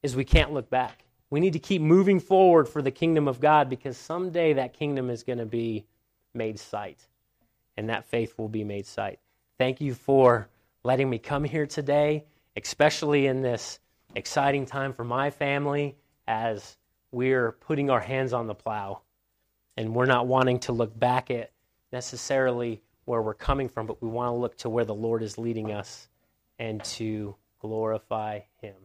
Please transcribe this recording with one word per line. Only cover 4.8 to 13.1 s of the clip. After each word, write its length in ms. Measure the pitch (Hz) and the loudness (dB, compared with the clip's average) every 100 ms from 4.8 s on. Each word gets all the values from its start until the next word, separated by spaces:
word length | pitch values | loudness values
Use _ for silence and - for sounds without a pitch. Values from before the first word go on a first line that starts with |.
| 147 139 127 | -4 -2 -4
is 120 | 117 | -6
gonna 220 | - 123 | -6 -6
be 400 | 110 117 117 107 - _ _ _ _ | -4 -4 -4 -6 -10 _ _ _ _
made 260 | 120 110 107 | -8 -6 -8
sight, 480 | - 104 98 - _ _ _ _ _ _ _ - | -10 -10 -10 -16 _ _ _ _ _ _ _ -10
and 140 | 110 | -4
that 160 | 110 - | -6 -4
faith 320 | 120 113 - | -4 -4 -6
will 100 | 110 | -8
be 160 | 110 | -6
made 220 | 104 101 98 | -6 -8 -8
sight. 320 | - 101 95 _ _ _ _ | -8 -8 -10 _ _ _ _
Thank 220 | 127 127 | -2 -2
you 140 | 147 | -6
for 540 | 120 - 135 127 117 101 _ _ _ | -6 2 6 8 6 0 _ _ _
letting 280 | 123 127 135 | -2 0 0
me 80 | 117 | -4
come 260 | - 143 | -4 -4
here 220 | 147 160 147 | -2 -4 -4
today, 580 | - 143 147 147 151 151 _ _ - | -4 0 2 2 0 -6 _ _ -12
especially 680 | - - 151 - 151 | -12 2 2 4 0